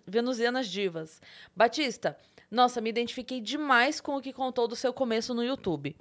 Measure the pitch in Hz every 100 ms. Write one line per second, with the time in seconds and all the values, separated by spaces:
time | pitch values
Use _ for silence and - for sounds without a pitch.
0 | - 208 240 240 233 254 233 185 196 165
1 | 160 - - - - - 233 240 285 -
2 | 175 143 _ - _ 220 247 247 220 226
3 | 240 - - 254 208 294 302 240 254 302
4 | - 277 269 254 262 254 233 226 254 233
5 | 254 226 226 240 240 269 196 151 139 -